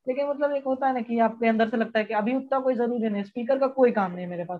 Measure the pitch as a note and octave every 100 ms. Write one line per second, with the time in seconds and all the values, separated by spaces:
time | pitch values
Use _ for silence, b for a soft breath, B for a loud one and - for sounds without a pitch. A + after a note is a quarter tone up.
0 | C4 C4 C#4+ C#4+ C#4+ C#4 C4+ C4 C4 B3+
1 | A#3 A#3 A3+ A3+ A3+ A3 A3 A3+ A3+ A3
2 | G#3+ G#3+ G#3+ C4 C4+ C4+ B3+ A#3 A#3+ A#3+
3 | A3 G3+ G3 B3 A#3 C4+ C4 C4+ B3 G#3+
4 | F#3 F3+ F3+ F3 F3